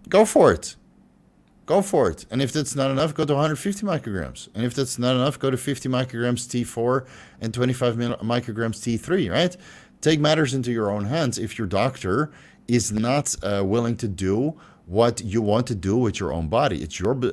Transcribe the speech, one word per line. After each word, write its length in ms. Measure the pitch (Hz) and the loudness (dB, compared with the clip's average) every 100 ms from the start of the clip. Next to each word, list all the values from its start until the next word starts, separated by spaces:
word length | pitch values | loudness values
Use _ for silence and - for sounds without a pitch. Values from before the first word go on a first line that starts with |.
| - | 2
go 160 | 190 | 4
for 280 | 214 294 143 | 6 6 6
it. 220 | 85 - - _ _ _ _ _ _ _ _ - | 6 -2 -16 _ _ _ _ _ _ _ _ 0
Go 160 | 185 | 0
for 280 | 190 160 101 | 2 2 2
it. 160 | 78 - | 0 -6
And 100 | 123 | -2
if 100 | 131 | -2
that's 220 | 156 143 | -2 -4
not 160 | 139 135 | -2 0
enough, 240 | 135 156 | 0 0
go 100 | 151 | 0
to 100 | 147 | 0
a 40 | 143 | 0
hundred 220 | 151 151 | 0 -2
fifty 260 | 202 196 202 | -4 -4 -2
micrograms. 600 | 160 117 95 69 - - 104 | -4 -4 -6 -6 -10 -10 -4
And 80 | |
if 100 | 123 | -2
that's 240 | 131 131 - | -2 -4 -2
not 160 | 123 | 0
enough, 240 | 127 135 - | 2 0 0
go 120 | 135 | -2
to 60 | 127 | -2
fifty 320 | - 131 131 | -2 -4 -2
micrograms 640 | 127 127 117 120 123 - | -2 -2 -2 -2 -2 -2
T 140 | 123 | -4
four 420 | 117 117 117 131 127 - - - | -4 -2 0 0 -2 -14 -20 -10
and 140 | 113 | -6
twenty-five 420 | 120 123 127 120 117 | 0 0 2 0 0
mil-, 200 | 120 - | -2 -2
micrograms 640 | 110 120 120 107 113 110 | -2 -2 -2 -4 -4 -4
T 140 | 120 113 | -4 -4
three, 320 | - 185 110 | 0 -2 0
right? 280 | 110 180 180 - - - _ | 0 0 -2 -16 -20 -20 _
Take 180 | 151 160 | 2 4
matters 340 | 151 156 139 | 4 4 2
into 200 | 135 120 | 0 -2
your 180 | 113 104 | 0 0
own 140 | 104 | 0
hands 340 | 101 160 135 101 | -2 0 0 -2
if 200 | 107 - | -6 -4
your 100 | 101 | -2
doctor 640 | 98 127 127 95 110 151 - - - - | 0 0 0 0 0 0 -6 -20 -12 0
is 240 | 120 104 | 0 2
not, 420 | 107 117 143 - - | 0 0 0 -2 -4
uh, 220 | 95 101 98 | -2 0 0
willing 300 | 113 117 117 | 0 0 -2
to 100 | 113 | -4
do 480 | 92 95 104 147 - - - - | -2 0 0 0 -4 -14 -20 0
what 340 | 95 117 113 | 4 4 2
you 200 | 117 113 | -2 0
want 240 | 104 110 123 | 2 2 0
to 80 | |
do 220 | 104 95 117 | -2 0 2
with 240 | 117 - | 2 0
your 120 | 87 | -4
own 140 | 80 80 | -4 0
body. 380 | 113 143 87 | 0 2 -2
It's 160 | - - | -6 -4
your 140 | 113 | -2
b-, 180 | 135 123 | 0 -2